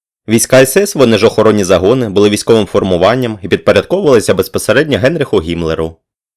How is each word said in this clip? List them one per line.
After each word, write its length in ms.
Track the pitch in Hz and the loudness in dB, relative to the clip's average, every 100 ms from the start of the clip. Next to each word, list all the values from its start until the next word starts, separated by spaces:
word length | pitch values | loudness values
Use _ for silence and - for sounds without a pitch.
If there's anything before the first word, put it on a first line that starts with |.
| _ _ - | _ _ -4
Війська 300 | 113 - 131 | -2 2 2
С 200 | 131 - | 2 0
С, 180 | 202 151 | -2 0
вони 220 | 123 110 | 2 2
ж 100 | 107 | 2
охоронні 360 | - 107 107 | 2 2 2
загони, 460 | 92 90 92 131 117 | 0 0 0 0 -2
були 200 | 92 104 | 0 0
військовим 360 | 104 - 113 101 | 0 0 0 0
формуванням 760 | 104 98 90 92 127 123 107 | -2 -2 0 0 0 -4 -8
і 60 | 95 | -4
підпорядковувалися 840 | - - 101 90 180 180 123 95 | -2 0 0 0 -2 2 2 2
безпосередньо 640 | 95 92 - - 110 156 113 | -2 -4 -4 -2 -2 0 -2
Генриху 440 | 127 170 - 104 | -2 -2 -2 -2
Гіммлеру. 560 | 82 85 82 - - - _ _ _ | -2 -4 -4 -4 -6 -10 _ _ _